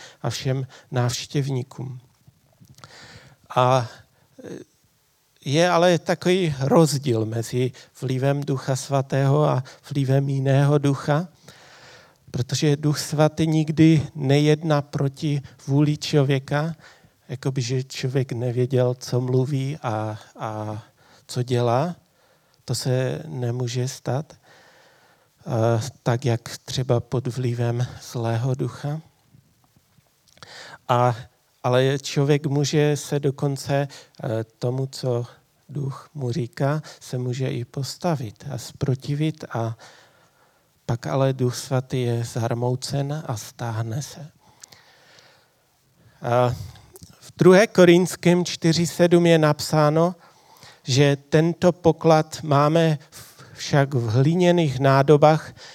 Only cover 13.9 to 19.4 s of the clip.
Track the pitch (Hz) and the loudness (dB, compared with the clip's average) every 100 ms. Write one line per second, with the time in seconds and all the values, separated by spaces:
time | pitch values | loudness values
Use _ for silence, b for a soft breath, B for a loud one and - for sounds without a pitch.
13.9 | 160 - 151 131 143 151 151 160 147 139 | 6 0 -4 2 4 4 2 2 0 -2
14.9 | 151 139 135 156 143 B B - 139 147 | -4 -4 -4 -4 -4 B B -2 2 2
15.9 | 147 - 151 135 139 135 147 160 160 b | 0 0 2 2 0 -2 -4 -4 -8 b
16.9 | b b b - 131 143 135 117 131 131 | b b b -14 -8 -4 -4 -2 -4 -6
17.9 | - 131 135 127 117 123 120 123 123 123 | -8 -4 -2 -2 -4 -4 -2 0 2 0
18.9 | 123 - 123 127 127 | -2 -4 -2 0 0